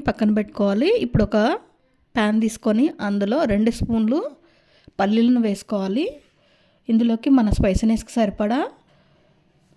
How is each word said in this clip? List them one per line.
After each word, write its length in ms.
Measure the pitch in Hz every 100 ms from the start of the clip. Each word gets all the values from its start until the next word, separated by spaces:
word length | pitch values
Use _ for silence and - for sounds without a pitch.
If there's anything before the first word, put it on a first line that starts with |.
| 294
పక్కన 260 | 208 214 214
పెట్టుకోవాలి. 520 | 208 - 202 196 302 466 302
ఇప్పుడు 180 | 240 208
ఒక 100 | 214 220 392 - _ _ _ _ -
ప్యాన్ 240 | 208 220 220
తీసుకొని 420 | 220 226 214 294 - 202
అందులో 280 | 202 202 262 302
రెండు 220 | 202 226 233
స్పూన్లు 420 | - 226 220 285 480 277 _ _ _ _ - -
పల్లీలను 420 | 196 220 233 247 220
వేసుకోవాలి. 580 | 196 - 208 190 208 381 587 _ _ _ _ _ _ -
ఇందులోకి 380 | 226 233 226 285 269
మన 160 | 214 196
స్పైసీనెస్కి 540 | 214 190 220 220 - -
సరిపడా 420 | 214 190 208 247 403 - _ _ _ _ _ _ _ _ _